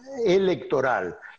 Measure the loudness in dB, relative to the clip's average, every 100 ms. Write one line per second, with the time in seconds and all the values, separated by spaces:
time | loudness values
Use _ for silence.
0 | -14 -4 2 4 2 0 -2 0 2 0
1 | -2 -8 -16